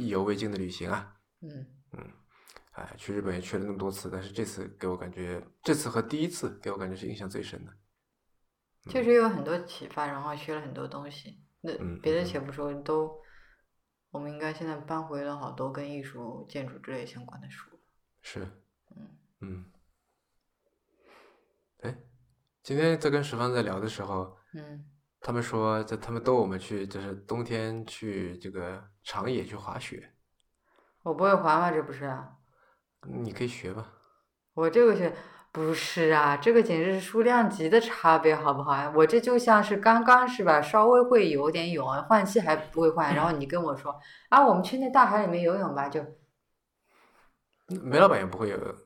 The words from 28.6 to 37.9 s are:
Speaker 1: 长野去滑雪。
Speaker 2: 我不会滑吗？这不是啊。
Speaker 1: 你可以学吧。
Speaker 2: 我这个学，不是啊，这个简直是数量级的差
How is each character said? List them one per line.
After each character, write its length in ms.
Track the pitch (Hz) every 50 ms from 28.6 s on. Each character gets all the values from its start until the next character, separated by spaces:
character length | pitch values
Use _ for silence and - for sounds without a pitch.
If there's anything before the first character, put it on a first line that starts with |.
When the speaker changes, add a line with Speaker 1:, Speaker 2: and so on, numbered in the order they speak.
| 87 90 92 98 104 - _ _
Speaker 1:
长 260 | - - - 101 101 123
野 160 | 127 104 -
去 120 | - 107
滑 220 | 98 101 - - 131
雪。 340 | - - - - - - _ _ _ _ _ _ _ _ _ _ _ _ _ _ _ _ _ _
Speaker 2:
我 100 | - 165
不 120 | 151 165 190
会 100 | 196 196
滑 240 | - 165 160 156 165
吗？ 120 | 175 175
这 120 | 156 156
不 100 | 147 147
是 120 | 135 131 143
啊。 260 | 135 131 131 - - - _ _ _ _ _ _ _ _ _ _ _ _ _
Speaker 1:
你 300 | - 139 131 123 117 101
可 100 | 95 -
以 60 | 123 123
学 240 | 120 - - 92
吧。 200 | 98 110 110 - - _ _ _ _ _ _ _ _ _ _ _ _
Speaker 2:
我 140 | 160 160 165
这 160 | 165 240 240
个 120 | 226 190
学， 160 | 170 175 160 - - - - - - - _
不 200 | - 160 156 160
是 380 | 160 156 - - - 175 165 156
啊， 260 | 156 151 147 143 143
这 160 | 143 - 233
个 80 | 226 233
简 220 | - - 170 160
直 120 | 170 190 190
是 60 | 190
数 220 | 180 - 220 226
量 260 | 226 247 247 240 220 180
级 200 | - - 160 160
的 120 | 220 226
差 380 | 226 -